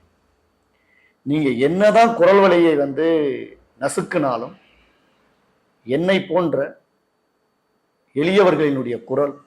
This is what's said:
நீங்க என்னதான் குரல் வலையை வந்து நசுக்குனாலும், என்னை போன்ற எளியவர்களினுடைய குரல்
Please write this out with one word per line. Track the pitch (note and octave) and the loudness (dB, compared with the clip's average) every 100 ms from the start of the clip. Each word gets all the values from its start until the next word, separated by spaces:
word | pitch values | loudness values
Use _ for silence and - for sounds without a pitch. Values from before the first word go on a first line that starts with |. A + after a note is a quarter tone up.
| _ _ _ _ _ _ _ _ _ _ _ _ C3 | _ _ _ _ _ _ _ _ _ _ _ _ -6
நீங்க | D3+ C#3 | -2 -2
என்னதான் | A#2 C#3 F#3 G#3 A3 A#3 | 0 -2 2 2 4 4
குரல் | A#3 F3 G3+ | 4 4 6
வலையை | G3 F3 E3+ D3 | 4 4 2 2
வந்து | C#3 C3+ E3 D#3+ C#3+ A#2+ - - _ - | -2 -2 0 0 -2 -6 -12 -20 _ -8
நசுக்குனாலும், | C#3 - - F3+ C3+ A#2 C3+ - _ _ _ _ _ _ _ _ _ _ _ _ A2+ | -6 -6 -6 -4 -4 -4 -8 -16 _ _ _ _ _ _ _ _ _ _ _ _ -6
என்னை | C#3 F3+ F#3+ | -2 0 -2
போன்ற | F#3+ E3+ E3 C3 C#3+ - _ _ _ _ _ _ _ _ _ _ _ _ _ | 0 -2 -2 -4 -8 -12 _ _ _ _ _ _ _ _ _ _ _ _ _
எளியவர்களினுடைய | C3+ E3 G3 F3+ D#3 D3 C3+ A#2+ A2+ | -4 0 2 2 2 0 -2 -6 -8
குரல் | - C3 C#3+ - | -6 -4 -4 -6